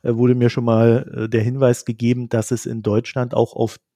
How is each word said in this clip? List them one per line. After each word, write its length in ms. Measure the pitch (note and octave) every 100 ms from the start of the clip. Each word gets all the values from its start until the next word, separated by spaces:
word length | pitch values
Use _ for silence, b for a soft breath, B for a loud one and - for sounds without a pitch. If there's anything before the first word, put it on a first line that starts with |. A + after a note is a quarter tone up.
äh, 120 | -
wurde 200 | A#2 B2
mir 160 | B2 A#2+
schon 140 | -
mal, 580 | A#2 A2+ A#2 A#2 - -
äh, 40 | A2
der 120 | A2+
Hinweis 440 | A2 C3+ C3 B2 -
gegeben, 420 | A2+ A#2 B2 A#2+
dass 220 | A#2 -
es 160 | A#2+ -
in 160 | A2+
Deutschland 500 | G#2+ G#2 - C3 B2
auch 240 | A#2 A#2+ -
auf, 220 | A2+ - _